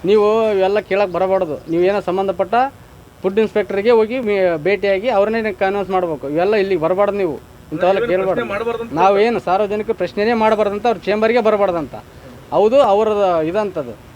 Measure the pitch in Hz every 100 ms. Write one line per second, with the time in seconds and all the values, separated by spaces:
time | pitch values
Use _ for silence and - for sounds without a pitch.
0 | 175 214 208 220 220 196 190 208 - 190
1 | 202 175 190 190 170 135 - 165 180 202
2 | 180 185 196 180 185 233 269 - - -
3 | - - 190 196 214 214 196 196 214 233
4 | 214 254 220 202 185 165 160 202 196 190
5 | 240 202 208 226 220 185 190 202 185 185
6 | 180 143 139 151 190 214 196 185 160 185
7 | 202 202 185 123 - - - 156 180 196
8 | 233 185 190 185 226 202 226 226 233 147
9 | 190 202 226 220 - 190 208 214 214 208
10 | 175 - 214 233 220 214 202 202 233 220
11 | - 214 220 240 220 208 196 170 139 110
12 | - - 135 120 - 156 214 269 247 202
13 | 220 208 190 170 156 196 208 165 123 104
14 | -